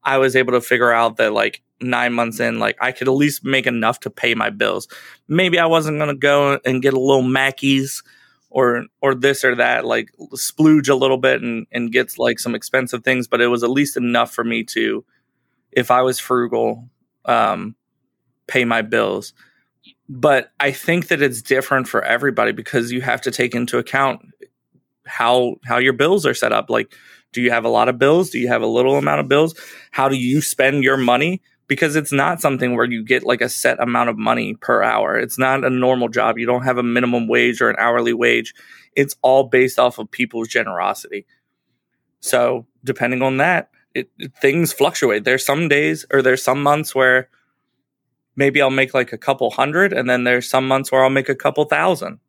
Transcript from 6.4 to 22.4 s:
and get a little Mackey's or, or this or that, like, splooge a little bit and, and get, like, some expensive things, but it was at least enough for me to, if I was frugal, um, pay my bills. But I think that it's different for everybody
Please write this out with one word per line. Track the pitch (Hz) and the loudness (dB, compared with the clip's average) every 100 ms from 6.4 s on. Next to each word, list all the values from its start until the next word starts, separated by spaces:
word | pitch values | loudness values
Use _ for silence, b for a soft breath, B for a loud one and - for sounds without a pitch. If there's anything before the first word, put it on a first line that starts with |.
| 143 139 | 2 0
and | 127 127 | -2 0
get | 135 | 2
a | 131 | 2
little | 131 135 | 2 2
Mackey's | 127 131 135 135 139 135 135 - b b b b b | 2 0 0 -2 0 0 -2 -10 b b b b b
or, | - 123 120 - _ | 0 0 0 -8 _
or | 139 127 | -2 2
this | 139 135 | 0 2
or | 131 120 | 0 2
that, | 120 123 | 2 0
like, | 117 117 110 _ - | 0 -2 -4 _ -16
splooge | 127 - - 156 156 135 | -10 -8 2 6 6 4
a | |
little | 135 135 131 | 2 2 2
bit | 131 131 | 2 0
and, | 120 113 - | -2 -6 -6
and | 123 117 | -6 -2
get, | 123 127 - | -2 -4 -2
like, | 120 117 | -2 -2
some | 123 | -6
expensive | 117 - 135 127 123 | -8 -4 -4 -2 -4
things, | 131 127 117 | -2 -2 -2
but | 117 | 0
it | 120 | 2
was | 120 | 2
at | 117 | 0
least | 135 143 - | 0 0 -2
enough | 120 120 120 | 0 0 -2
for | - | -4
me | 117 117 | -4 -4
to, | 113 113 110 107 - _ _ _ _ _ _ | -4 -4 -2 -4 -10 _ _ _ _ _ _
if | - 120 | -2 2
I | 127 | 2
was | 127 127 | 2 -2
frugal, | - 127 120 113 113 113 120 _ _ _ | -2 -2 0 0 -2 -4 -14 _ _ _
um, | - 117 107 104 101 - _ _ _ _ _ _ - | -2 0 2 -2 -8 -14 _ _ _ _ _ _ -4
pay | 127 | -2
my | 120 117 | 0 -2
bills. | 110 113 107 98 - b b b b _ - _ - | -2 -2 0 -4 -8 b b b b _ -20 _ -18
But | 127 147 135 - _ | -2 2 2 0 _
I | 143 | -4
think | 131 - 175 180 | -2 -2 -2 0
that | 160 | 0
it's | 143 117 | 0 -2
different | - 131 131 135 123 | -2 -2 2 -2 0
for | 117 | -4
everybody | - 120 139 117 | -2 0 0 0